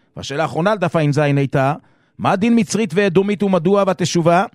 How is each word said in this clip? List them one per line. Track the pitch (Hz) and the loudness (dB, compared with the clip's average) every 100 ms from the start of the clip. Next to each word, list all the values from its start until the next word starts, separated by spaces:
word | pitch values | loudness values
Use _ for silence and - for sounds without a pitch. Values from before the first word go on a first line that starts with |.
| _ - | _ -16
והשאלה | - 143 | -8 -4
האחרונה | 147 143 190 | -4 -2 -2
על | 214 | 0
דף | 175 170 | -2 0
ע"ז | 147 135 | 0 0
הייתה, | 147 139 139 147 135 151 - _ _ - | 0 0 0 0 -2 -2 -10 _ _ -6
מה | 120 185 | -2 0
דין | 233 233 | 2 2
מצרית | 196 202 220 175 | 0 -2 -2 0
ואדומית | 202 165 196 202 | 0 2 0 0
ומדוע? | 202 185 165 202 196 | 0 0 2 2 0
והתשובה, | 175 180 175 165 170 202 | -2 -2 0 2 2 0